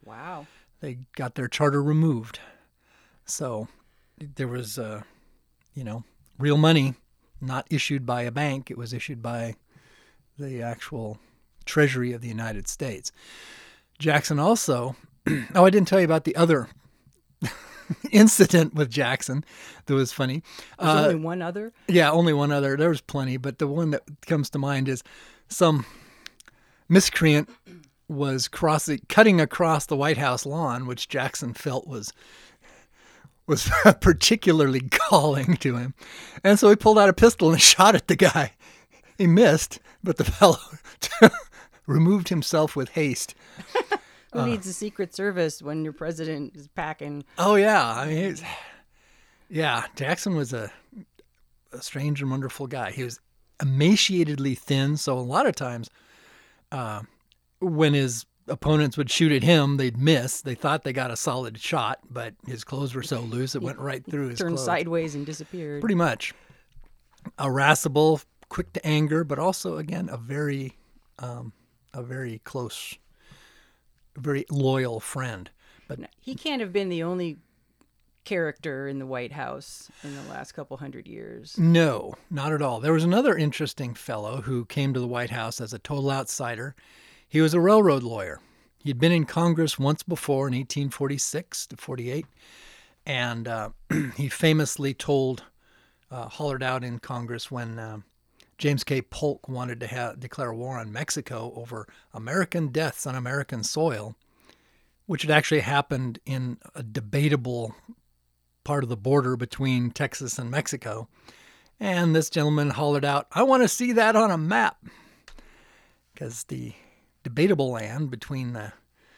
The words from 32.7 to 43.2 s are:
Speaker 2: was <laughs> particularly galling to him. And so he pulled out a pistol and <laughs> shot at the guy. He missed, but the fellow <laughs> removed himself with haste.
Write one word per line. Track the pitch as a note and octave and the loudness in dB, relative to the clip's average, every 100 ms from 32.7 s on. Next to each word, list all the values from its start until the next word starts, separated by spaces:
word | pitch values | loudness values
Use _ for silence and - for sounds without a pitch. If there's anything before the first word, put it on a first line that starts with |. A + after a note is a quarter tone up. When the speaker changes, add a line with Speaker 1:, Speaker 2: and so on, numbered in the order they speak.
| - _ _ _ _ - _ - | -20 _ _ _ _ -20 _ -2
Speaker 2:
was | D3 - - | -2 0 6
<laughs> | G#3+ - | 6 8
particularly | - E3 - A3+ - D#3+ C#3 C3 C3 - E5 | 6 6 4 4 4 4 4 0 0 0 4
galling | F#3+ C#3+ C#3 C3+ E3 | 4 4 2 2 0
to | C#3 A#2+ | 0 -4
him. | B2 - - - - - | -6 -10 -16 -20 -18 0
And | G3 G#3 | 4 8
so | G#3 | 8
he | G#3+ | 8
pulled | A3 G#3+ | 8 8
out | G3+ | 8
a | |
pistol | F3+ A#3 - D#3+ | 8 6 8 4
and | E3 | 8
<laughs> | |
shot | - - G3 | 8 8 8
at | F#3+ - | 6 4
the | E3 | 4
guy. | F3 E3+ C3+ _ - - _ _ _ - | 4 4 -2 _ -20 -20 _ _ _ 2
He | F3+ | 6
missed, | F3 A3+ D3+ - - _ _ | 8 8 6 0 -12 _ _
but | F#3 - | -4 -2
the | |
fellow | - - F#3+ - - D3+ - - - E5+ | -2 6 6 6 -2 -20 -20 -12 -4 8
<laughs> | - F5 - - - _ - | 8 8 -14 -20 -20 _ 0
removed | C#3+ E3 G3+ E3+ | 2 4 4 0
himself | E3+ - D#3+ D#3 C#3+ | -2 0 2 0 -2
with | B2+ | -4
haste. | E3+ D3 A#2+ | -2 -2 -2